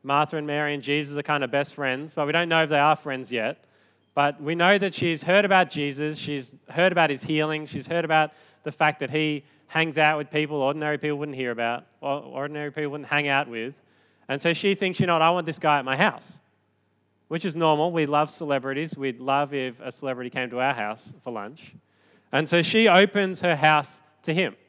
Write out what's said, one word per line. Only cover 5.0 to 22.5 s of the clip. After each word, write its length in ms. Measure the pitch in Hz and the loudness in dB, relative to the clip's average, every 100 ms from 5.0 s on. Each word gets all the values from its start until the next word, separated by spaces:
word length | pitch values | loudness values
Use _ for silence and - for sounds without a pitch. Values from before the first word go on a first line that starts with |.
| 175 156 | -2 -2
heard 200 | 170 190 | 2 4
about 240 | 202 190 175 | 6 4 4
Jesus. 480 | 147 143 139 151 156 | -2 -4 -4 -6 -6
She's 360 | - 143 127 - - | -6 -6 -8 -18 -8
heard 220 | 151 180 | 0 2
about 180 | 175 160 | 4 2
his 140 | 135 | 0
healing. 420 | - 156 151 156 151 | -2 0 0 -2 -6
She's 200 | 143 127 | -10 -4
heard 200 | 170 160 | -4 2
about 260 | 160 151 _ _ _ | 2 2 _ _ _
the 100 | 151 | -12
fact 280 | - 151 147 | 0 0 0
that 100 | 131 | -4
he 340 | 151 156 147 _ _ _ | -2 -2 -4 _ _ _
hangs 320 | 160 165 147 | -2 0 2
out 180 | 151 156 | 2 2
with 140 | 147 | -2
people 260 | 151 151 151 | -4 -2 0
ordinary 340 | 135 151 151 147 | 0 0 -2 -2
people 220 | 151 147 | -4 -4
wouldn't 180 | 151 135 | -6 -6
hear 140 | 127 | -6
about, 360 | 117 117 120 _ _ | -2 -2 -4 _ _
or 220 | 139 143 | -6 -6
ordinary 500 | 127 131 143 151 147 | -6 -8 -8 -6 -8
people 200 | 147 147 | -6 -6
wouldn't 180 | 147 131 | -6 -2
hang 180 | 147 143 | 0 2
out 200 | 139 131 | 0 -2
with. 340 | 117 120 143 _ _ _ _ - | -6 -8 -12 _ _ _ _ -6
And 120 | 139 | -2
so 140 | 170 | 0
she 200 | 165 202 | 2 0
thinks, 240 | 196 190 170 | 0 -2 0
"You 80 | 180 | 2
know 80 | |
what, 80 | 165 | 4
I 80 | 165 | 4
want 140 | 180 | 2
this 140 | 165 151 | -2 -2
guy 200 | 156 143 | 2 2
at 60 | |
my 120 | 131 135 | 0 2
house," 440 | 202 - - - _ _ _ _ _ _ _ _ _ | 2 0 -16 -18 _ _ _ _ _ _ _ _ _
which 160 | 165 | -6
is 100 | 190 | -4
normal. 380 | 160 160 151 165 | 0 2 4 2
We 140 | 170 147 | 0 2
love 240 | 147 151 | 2 0
celebrities. 680 | - 156 139 131 135 160 143 | -4 -2 -2 -2 -6 -6 -6
We'd 240 | 135 120 | -6 -6
love 320 | 131 139 143 | -2 0 0
if 260 | 143 131 120 | -4 -6 -8
a 120 | 127 | -14
celebrity 380 | - 139 127 123 | -10 -8 -8 -8
came 180 | 139 123 | -6 -6
to 100 | 120 | -2
our 140 | 131 | -2
house 380 | 123 104 110 - - | -2 -6 -8 -14 -16
for 120 | 127 | -12
lunch. 420 | 113 101 156 - - _ _ _ _ _ | -10 -10 -16 -20 -20 _ _ _ _ _
And 160 | 139 | -2
so 140 | 151 | 2